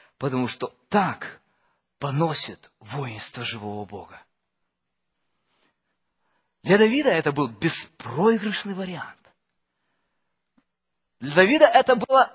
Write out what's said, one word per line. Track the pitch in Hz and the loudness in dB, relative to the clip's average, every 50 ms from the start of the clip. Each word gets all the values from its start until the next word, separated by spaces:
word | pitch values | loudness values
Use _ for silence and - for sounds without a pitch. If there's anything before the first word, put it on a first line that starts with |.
| _ _ _ - | _ _ _ -8
«Потому | 131 139 127 127 123 | -6 -4 -2 -2 -4
что | 113 - - 127 - _ _ _ - | -4 -6 -8 -10 -12 _ _ _ -2
так | - 208 185 143 113 - - - - - _ _ _ _ _ _ _ _ _ _ _ | 0 0 0 0 -4 -10 -14 -16 -18 -20 _ _ _ _ _ _ _ _ _ _ _
поносит | - 143 143 135 147 165 156 147 - - - 92 - _ - _ _ | -10 -8 -6 -2 -2 -2 -2 -2 -6 -8 -10 -12 -18 _ -20 _ _
воинство | - 104 117 147 135 123 110 104 - - - 123 120 | -20 -12 -10 -10 -10 -10 -10 -12 -14 -12 -12 -10 -10
живого | - 113 110 104 104 104 104 104 | -10 -10 -10 -10 -12 -10 -12 -12
Бога». | 92 104 95 - - - - _ _ _ _ _ _ _ _ _ _ _ _ _ _ _ _ _ _ _ _ _ _ _ _ _ _ _ _ _ _ _ _ _ _ _ _ _ _ _ _ _ _ _ _ _ _ _ _ | -14 -14 -16 -16 -18 -20 -20 _ _ _ _ _ _ _ _ _ _ _ _ _ _ _ _ _ _ _ _ _ _ _ _ _ _ _ _ _ _ _ _ _ _ _ _ _ _ _ _ _ _ _ _ _ _ _ _
Для | - 131 190 | 0 2 4
Давида | 208 220 220 240 294 294 254 | 4 6 4 2 2 0 2
это | 180 160 151 151 | 0 0 0 -2
был | 139 143 143 | -2 -2 -4
беспроигрышный | 120 110 98 107 160 - - - - _ _ - 117 120 147 190 226 233 208 202 214 196 - - 196 190 | -4 -4 -4 -4 -2 -2 -4 -8 -10 _ _ -14 -10 -4 2 2 2 2 2 -2 -4 -6 -6 -8 -8 -8
вариант. | 185 190 185 175 139 - - - _ _ _ _ _ _ _ _ _ _ _ _ _ _ _ _ _ _ _ _ _ _ _ _ _ _ _ _ _ _ _ _ _ _ _ _ _ _ _ _ - | -8 -10 -10 -10 -12 -14 -14 -18 _ _ _ _ _ _ _ _ _ _ _ _ _ _ _ _ _ _ _ _ _ _ _ _ _ _ _ _ _ _ _ _ _ _ _ _ _ _ _ _ -12
Для | 120 143 147 | -10 -2 2
Давида | 175 185 208 285 311 311 | 4 4 4 6 6 6
это | 240 - 262 254 - 254 | 8 8 4 4 4 2
было | 220 - - 262 269 233 - | 0 2 2 4 4 4 4